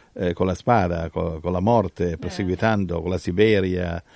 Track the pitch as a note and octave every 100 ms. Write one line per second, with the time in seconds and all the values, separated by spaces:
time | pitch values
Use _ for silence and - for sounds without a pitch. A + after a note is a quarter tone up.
0 | _ - F2+ E2+ F#2 F2 - A#2 F2 E2+
1 | E2 E2 E2+ D#2+ F2 F2+ G2 A#2+ F2+ -
2 | F2 D#2+ F2 - F#2 F2+ A2+ G#2+ F2+ F2
3 | E2+ F2+ - F#2 A2 G2+ F#2 F2+ F2 E2+
4 | -